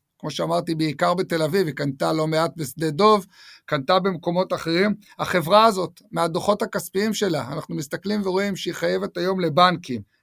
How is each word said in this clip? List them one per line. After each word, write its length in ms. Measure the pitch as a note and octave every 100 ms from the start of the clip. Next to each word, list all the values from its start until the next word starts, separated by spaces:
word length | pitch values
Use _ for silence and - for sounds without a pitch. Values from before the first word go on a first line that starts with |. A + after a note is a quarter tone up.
| _ _
כמו 120 | D#3
שאמרתי, 440 | C#3+ E3 E3+ E3+ D#3+
בעיקר 380 | D#3 C#3+ F3
בתל 280 | F3+ F#3 E3
אביב, 260 | D#3 G3 D#3+
היא 80 | C3+
קנתה 380 | C#3+ - E3
לא 140 | D#3+ D#3
מעט 240 | D#3+ E3+ E3
בשדה 340 | D#3 - D#3+
דוב, 360 | D3+ G#3+ G#3+ - - - - -
קנתה 340 | D3+ B2+ F#3
במקומות 540 | F#3+ E3 F3 F3 F#3
אחרים. 420 | F3 E3 E3 G#3 G3+ - -
החברה 460 | D#3 F3+ D#3 G#3 A3+
הזאת, 360 | F#3+ F3 - -
מהדוחות 500 | E3 E3+ E3 F3 G#3
הכספיים 520 | A3 F#3+ - F#3+ A3
שלה, 340 | G3+ G3+ D3+ A#2+
אנחנו 240 | D#3+ - E3
מסתכלים 460 | D3 D#3+ G3 G#3
ורואים 320 | F#3+ F#3 G3+ F3
שהיא 180 | E3
חייבת 440 | E3 E3+ F#3 F#3+ F3
היום 220 | F3+ F#3+
לבנקים, 600 | E3 D3 F3+ F3 - A#2 G2+ _